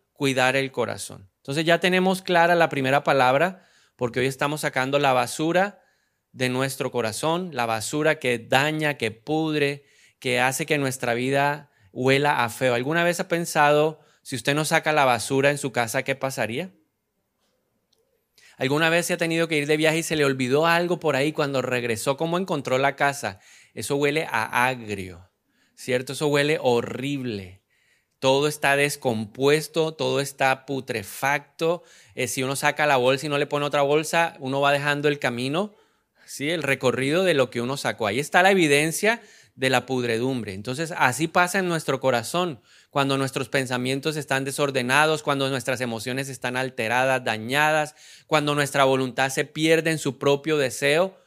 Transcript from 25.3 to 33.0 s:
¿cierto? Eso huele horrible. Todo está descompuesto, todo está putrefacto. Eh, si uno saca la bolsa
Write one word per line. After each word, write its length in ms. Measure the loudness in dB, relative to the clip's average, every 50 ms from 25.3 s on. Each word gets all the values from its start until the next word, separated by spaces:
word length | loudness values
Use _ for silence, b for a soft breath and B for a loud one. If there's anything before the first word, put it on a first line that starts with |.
| _ _ _ _ _ _ _ _ _
¿cierto? 380 | -16 -6 -4 -4 -4 -4 -6 -6
Eso 140 | -4 -2 0
huele 300 | 2 2 2 2 0 0
horrible. 1040 | 2 2 2 2 0 -2 -6 -8 -6 -6 -6 -6 -6 -6 -6 -8 -10 -12 -18 -20 _ _ _ _ _ _ _ _ _ _ _ _
Todo 280 | 2 2 2 2 2 -2
está 280 | -2 -2 0 2 2 2
descompuesto, 1160 | 2 0 -2 -2 -2 -2 -2 -2 -4 -6 -6 0 2 2 4 2 0 -2 -2 -2 -2 -2 -2
todo 280 | -4 -4 -2 -2 -2
está 440 | -2 -4 -2 0 2 2 2 0 -4
putrefacto. 1200 | -6 -8 -8 -6 -6 -6 -6 -6 -8 -8 -4 -2 0 0 -2 -4 -8 _ -4 -2 -2 -2 -2 b b b b b b b
Eh, 120 | -6 -6 -4
si 140 | -2 -4
uno 140 | -4 -4 -4
saca 320 | 0 0 0 0 2 2 2
la 80 | 4
bolsa 300 | 4